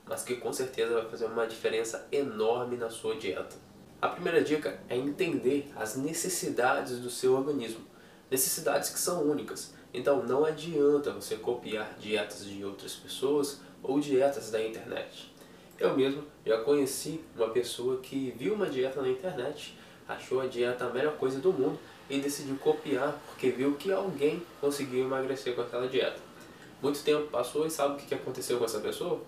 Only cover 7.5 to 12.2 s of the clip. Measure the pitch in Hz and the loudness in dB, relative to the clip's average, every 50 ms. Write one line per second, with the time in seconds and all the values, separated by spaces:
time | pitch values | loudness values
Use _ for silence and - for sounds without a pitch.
7.5 | 143 131 117 110 110 - - - - - - - - - - - 131 131 - - | 0 -2 -2 -4 -8 -10 -12 -16 -20 -20 -20 -20 -20 -20 -4 -2 0 2 2 0
8.5 | - - 160 147 - - - - - - - 185 175 170 147 147 147 - - - | 0 0 2 2 2 2 2 0 -2 -2 0 0 2 4 4 2 2 2 -2 -6
9.5 | - - - - - - - - - 123 135 143 139 131 117 120 131 139 156 156 | -8 -10 -10 -12 -14 -20 -20 -10 -8 0 4 4 4 4 4 2 4 4 4 4
10.5 | 156 147 143 170 165 147 143 143 147 143 143 - - - - - 147 - - 123 | 2 -2 -6 -2 2 4 6 6 6 6 2 0 -4 -4 -6 -6 -6 -4 -2 -4
11.5 | 123 123 - - 107 107 104 104 101 - 101 104 107 - | -4 -2 -4 -6 -4 -4 -4 -6 -10 -12 -4 -2 0 0